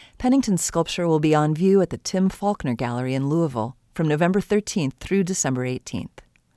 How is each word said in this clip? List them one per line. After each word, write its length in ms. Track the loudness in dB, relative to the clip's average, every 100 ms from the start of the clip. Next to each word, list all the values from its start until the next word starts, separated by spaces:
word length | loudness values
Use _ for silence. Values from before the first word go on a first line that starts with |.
| -20 -4
Pennington's 460 | 2 2 2 0
sculpture 440 | 0 -2 -2 -2 0
will 120 | 2
be 160 | 4 4
on 180 | 2
view 280 | 2 4 4
at 80 | 2
the 80 | -2
Tim 320 | -4 0 0
Faulkner 440 | 0 -4 -2 -4
Gallery 400 | -4 -4 -2 -2
in 160 | -2 0
Louisville 460 | 0 0 -2 -6 -8 _
from 140 | -2 0
November 320 | 2 2 2
thirteenth 540 | 0 0 0 -2 -2 -4
through 240 | -2 0
December 400 | 0 -2 -2 -2 -4
eighteenth. 560 | -6 -8 -8 -10 -14 -20 _ _